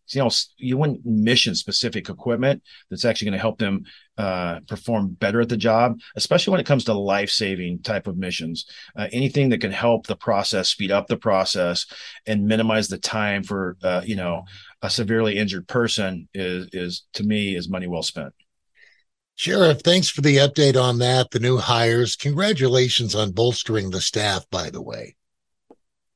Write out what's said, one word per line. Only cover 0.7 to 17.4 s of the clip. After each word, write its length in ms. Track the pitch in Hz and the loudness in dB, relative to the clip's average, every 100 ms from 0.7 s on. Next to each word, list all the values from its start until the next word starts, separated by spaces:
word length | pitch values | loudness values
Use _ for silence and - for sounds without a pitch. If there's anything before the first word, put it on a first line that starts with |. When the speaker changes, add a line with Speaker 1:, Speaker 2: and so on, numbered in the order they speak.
| 131 | 0
Speaker 1:
want 280 | 151 127 120 | 0 -2 -2
mission-specific 1040 | 107 110 120 120 85 - - 120 117 107 | 2 4 2 2 -2 -4 -4 -2 -4 -8
equipment 560 | 90 123 117 135 285 - - _ | -8 -4 0 0 0 -6 -20 _
that's 140 | 92 | -2
actually 220 | 120 107 104 | 0 0 -2
gonna 120 | 95 | -2
help 200 | 110 - | -2 -2
them, 260 | 104 98 - - _ - | -2 -2 -4 -18 _ -6
uh, 440 | 101 90 87 82 | -2 -2 -2 -6
perform 480 | - 104 - 113 98 | -8 -10 -2 -2 -2
better 320 | 90 98 113 | -2 0 2
at 80 | 117 | 0
the 80 | 113 | 0
job, 420 | 113 110 123 113 - - | 4 4 4 0 -10 -8
especially 360 | - 139 - | 0 0 2
when 100 | 185 | 0
it 40 | - | 2
comes 200 | 139 113 | 2 2
to 80 | |
life-saving 880 | 101 101 101 101 - 101 92 90 87 | -2 0 0 0 -2 -2 -2 -4 -6
type 260 | - 104 101 | -4 -4 -4
of 100 | 90 | -6
missions. 480 | 92 87 82 82 - - - - | -4 -6 -8 -10 -12 -18 -18 -10
Uh, 120 | 104 | -6
anything 380 | 120 139 143 135 | -2 0 2 2
that 100 | 113 | 2
can 140 | 107 | 0
help 340 | - 120 113 - | 0 2 2 0
the 80 | - | -6
process, 540 | - 101 98 107 90 | 0 0 0 -2 -2
speed 200 | - 98 | -2 0
up 180 | 98 98 | 0 0
the 100 | 113 | -2
process, 680 | 113 95 95 98 87 87 - - - - - | 2 2 2 0 0 -2 -6 -12 -18 -14 -4
and 220 | 107 101 | 0 2
minimize 400 | 110 113 110 104 | 2 2 0 0
the 100 | 95 | -4
time 460 | - 110 104 101 | -4 -2 -2 -2
for, 320 | 95 101 92 92 | -4 -4 -6 -4
uh, 180 | 92 90 104 | -2 -2 -2
you 100 | 98 | -4
know, 280 | 90 82 90 - - - | -4 -6 -8 -20 -20 -10
a 80 | 98 | -6
severely 480 | - 104 113 110 101 | -4 0 0 0 0
injured 300 | 104 95 90 | -2 -4 -4
person 600 | 123 117 - 95 90 - | 0 0 0 -4 -6 -10
is, 360 | 98 90 90 92 | -8 -6 -6 -8
is, 340 | 92 90 90 - | -8 -8 -8 -12
to 140 | - 104 | -4 -2
me, 320 | 107 | 0